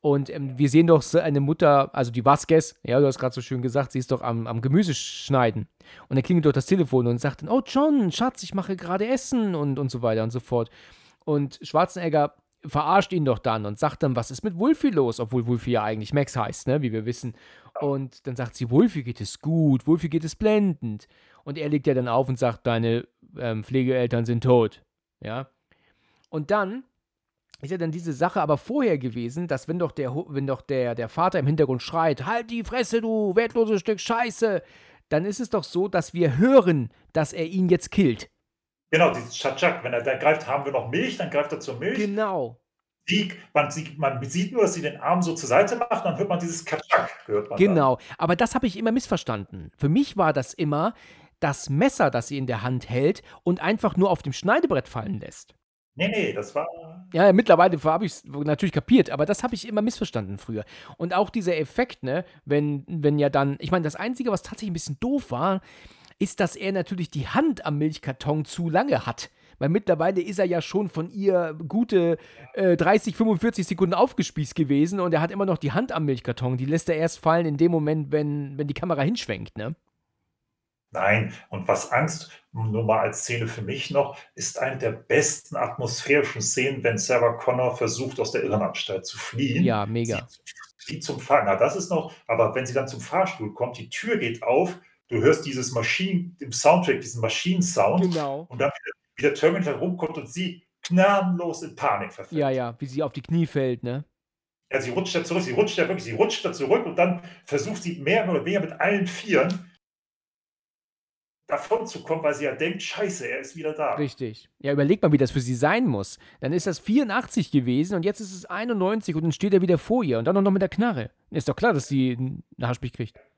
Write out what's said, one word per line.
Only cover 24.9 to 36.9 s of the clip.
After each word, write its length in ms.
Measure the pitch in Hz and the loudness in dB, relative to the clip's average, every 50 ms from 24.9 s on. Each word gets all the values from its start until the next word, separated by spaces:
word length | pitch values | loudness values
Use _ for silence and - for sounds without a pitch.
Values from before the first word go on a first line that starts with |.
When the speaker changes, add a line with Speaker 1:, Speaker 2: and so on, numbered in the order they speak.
| _ _ _ _ _ _ | _ _ _ _ _ _
Speaker 1:
Ja? 280 | - - 110 123 135 _ _ _ _ _ _ _ _ _ _ _ _ _ _ _ _ _ | -10 -8 -8 -8 -10 _ _ _ _ _ _ _ _ _ _ _ _ _ _ _ _ _
Und 220 | - 156 151 143 | -6 -6 -2 0
dann 340 | 202 214 202 185 214 262 262 _ _ _ _ _ _ _ _ _ _ _ _ _ - _ - | 0 0 0 -2 -6 -10 -14 _ _ _ _ _ _ _ _ _ _ _ _ _ -20 _ -10
ist 80 | 139 | -8
ja 80 | 185 180 | -6 -4
dann 120 | 170 160 | -4 -4
diese 220 | 151 175 170 165 147 | -4 -4 -6 -6 -2
Sache 300 | 127 160 180 - 202 160 | -2 -2 0 0 0 2
aber 160 | 147 151 135 | 2 0 0
vorher 400 | - - 240 294 269 220 165 139 | 0 -4 -2 0 2 2 2 0
gewesen, 500 | 127 127 113 120 117 117 127 160 180 170 | -2 -6 -6 -4 -6 -6 -6 -6 -4 -4
dass 180 | 143 131 - | -4 -4 -4
wenn 120 | - 165 180 | -6 -4 -2
doch 140 | 175 151 - | -2 -4 -2
der 200 | - 139 123 127 | -4 -4 -4 -4
Ho-, 140 | 151 175 - | -6 -8 -6
wenn 180 | 147 139 139 | -4 -4 -2
doch 140 | 135 131 - | -2 -4 -6
der, 340 | - - 143 131 123 120 117 | -4 -4 -2 0 0 0 -2
der 140 | 117 117 110 | -4 -6 -6
Vater 300 | - - 170 185 185 175 | -2 0 0 0 2 2
im 80 | 135 | 2
Hintergrund 360 | 139 156 156 151 127 131 123 - | 2 4 2 2 2 2 -4 -4
schreit: 440 | - - 165 165 160 143 - 131 | -4 -2 2 2 2 2 0 -2
„Halt 240 | 170 220 233 233 226 | -4 -4 -4 -4 -4
die 140 | 233 233 214 | -6 -6 -6
Fresse, 360 | - 220 254 240 - 220 233 | -4 -2 -2 -2 0 0 0
du 360 | 226 226 226 220 214 202 180 | 0 2 0 2 2 4 4
wertloses 440 | 214 233 226 - 233 226 214 220 196 | 4 2 2 2 2 2 4 2 0
Stück 200 | - - 214 185 | 0 -2 -2 -2
Scheiße!“, 600 | - - 240 226 247 233 180 - 226 220 202 165 - - - - - - - _ _ _ | 0 -2 0 0 0 -2 -2 0 0 0 0 0 -4 -6 -20 -20 -20 -20 -20 _ _ _
dann 160 | 147 151 175 | -2 0 0
ist 160 | 202 202 - | -2 -4 -6
es 100 | 254 202 | -6 -2
doch 120 | - 208 147 | -2 -4 -4
so, 220 | - - 175 190 | -2 -2 -2 -2
dass 280 | 202 185 180 160 - - | 0 0 -2 -2 -2 0
wir 220 | 175 170 151 120 | 2 2 2 4
hören, 540 | 135 196 254 269 269 190 180 165 143 120 113 | 4 6 8 8 8 8 8 2 2 0 -4